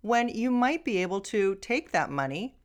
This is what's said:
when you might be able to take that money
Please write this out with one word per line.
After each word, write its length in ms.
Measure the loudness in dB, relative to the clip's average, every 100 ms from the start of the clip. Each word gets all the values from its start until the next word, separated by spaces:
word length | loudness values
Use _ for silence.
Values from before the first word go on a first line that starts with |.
when 260 | 2 2 2
you 240 | 0 0
might 320 | 2 2 0
be 140 | 0 0
able 220 | 0 -2
to 360 | -2 0 0 -2
take 340 | -2 -4 0
that 200 | -2 -2
money 440 | -2 -4 -4 -8 -12